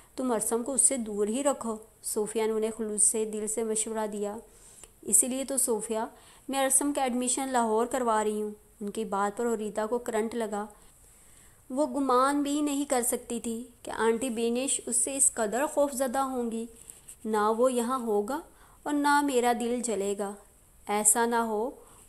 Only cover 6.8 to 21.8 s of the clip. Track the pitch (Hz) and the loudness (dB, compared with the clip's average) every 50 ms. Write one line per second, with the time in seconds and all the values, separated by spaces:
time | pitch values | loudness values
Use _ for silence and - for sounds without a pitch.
6.8 | 285 285 285 294 269 254 240 247 254 254 - - 269 262 254 240 233 220 214 220 | 2 2 0 0 0 0 0 0 -2 -2 -2 -2 -2 0 0 0 2 2 2 2
7.8 | 240 240 - 262 247 233 220 214 214 214 208 214 214 208 208 - - - - - | 0 0 -2 -2 0 0 2 2 0 0 -2 -2 -4 -6 -8 -12 -18 -20 -14 -10
8.8 | 214 202 196 220 220 196 202 196 202 208 202 247 233 233 226 208 214 208 202 220 | -10 -6 -6 -6 -4 -2 -2 0 0 -2 -2 -2 -2 -2 -2 -2 -4 -4 -4 -4
9.8 | 214 214 247 233 240 240 214 214 220 226 240 233 226 202 208 202 214 220 - - | -2 -2 -2 -4 -2 -2 -2 -2 -2 -2 -2 -4 -4 -4 -4 -6 -8 -8 -12 -18
10.8 | - - - - - - - - - - - - - - - - _ - 254 269 | -20 -20 -20 -20 -20 -20 -20 -20 -20 -20 -20 -20 -20 -20 -20 -20 _ -6 -2 0
11.8 | 302 254 240 285 277 254 247 247 262 277 285 294 285 285 285 302 294 294 277 277 | 0 0 0 0 2 4 4 6 6 4 4 2 0 0 0 0 0 0 0 -2
12.8 | 294 - 269 247 233 - 247 233 - - 240 226 - 233 226 226 247 - - _ | 0 0 0 0 2 0 -2 -4 -4 -6 -8 -6 -4 -6 -6 -6 -8 -12 -18 _
13.8 | - - - - 220 226 233 220 269 262 220 233 233 233 233 247 269 285 - - | -12 -8 -4 0 2 2 2 2 0 -2 -2 0 0 0 0 0 0 0 -2 -2
14.8 | - 247 233 - - 285 269 277 - - - 247 220 202 208 247 294 294 - 294 | -2 -2 -2 0 0 0 2 2 2 2 4 2 0 0 0 0 0 2 2 2
15.8 | 285 285 269 240 269 254 226 269 269 262 262 247 240 226 220 226 233 233 - - | 2 2 2 0 -2 0 0 0 -2 0 -2 -2 -2 -2 -4 -4 -6 -8 -12 -18
16.8 | - - - - - - - - - 214 196 208 208 220 226 220 247 262 247 240 | -20 -20 -20 -20 -20 -20 -20 -10 -4 0 2 2 4 4 4 4 4 4 4 2
17.8 | 233 240 262 254 233 226 208 208 208 220 269 320 - - - - - - - - | 0 0 0 -2 0 2 2 2 2 0 -4 -6 -6 -10 -18 -20 -20 -20 -20 -10
18.8 | - 294 294 285 285 285 285 285 285 277 254 240 240 240 240 220 240 233 247 247 | -4 -2 0 2 4 4 4 4 4 4 2 4 4 4 2 2 0 -2 -2 -2
19.8 | 220 233 208 190 196 202 202 202 202 196 202 - - - - _ - _ _ - | -2 -2 -2 -2 -2 -2 -2 -2 -4 -6 -6 -10 -16 -20 -20 _ -20 _ _ -16
20.8 | - - 208 208 214 - - 240 233 233 240 233 233 220 214 208 226 285 - - | -6 -2 -2 2 4 4 4 4 4 4 2 2 0 0 0 -2 -2 -4 -6 -10